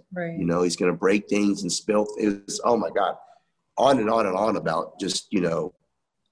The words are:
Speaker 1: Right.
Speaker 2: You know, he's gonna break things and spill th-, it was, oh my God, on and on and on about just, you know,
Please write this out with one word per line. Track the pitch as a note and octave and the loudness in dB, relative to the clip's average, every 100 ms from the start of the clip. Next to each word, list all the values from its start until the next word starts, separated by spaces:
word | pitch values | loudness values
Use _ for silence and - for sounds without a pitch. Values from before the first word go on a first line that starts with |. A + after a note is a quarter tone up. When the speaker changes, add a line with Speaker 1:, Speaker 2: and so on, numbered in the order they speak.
| - | -12
Speaker 1:
Right. | F3+ E3+ E3 | -8 -8 -4
Speaker 2:
You | E2+ | 0
know, | F2 | 2
he's | F2+ - | 0 2
gonna | F#2 | 0
break | E2+ F#2+ G#2 - | 2 2 2 0
things | G#2 G2+ G2 | 0 2 0
and | F2+ | -4
spill | - - G#2 G#2 | -6 0 0 0
th-, | - G#2 | 0 -2
it | G2+ - | -2 -6
was, | - | -4
oh | A2+ A2+ | 0 0
my | E2+ | 0
God, | G#2 F2+ - - - _ _ _ - | 0 -2 -4 -12 -20 _ _ _ 2
on | C3 C3 | 4 4
and | G#2+ | 2
on | A2+ G2+ | 2 0
and | F#2 | 0
on | A2 F#2+ | 0 0
about | E2 D#2+ - - | -2 -2 -4 -6
just, | F#2+ - - | -4 -4 -4
you | G2 | -2
know, | E2+ E2 D2+ _ _ _ _ _ _ | 0 -2 -4 _ _ _ _ _ _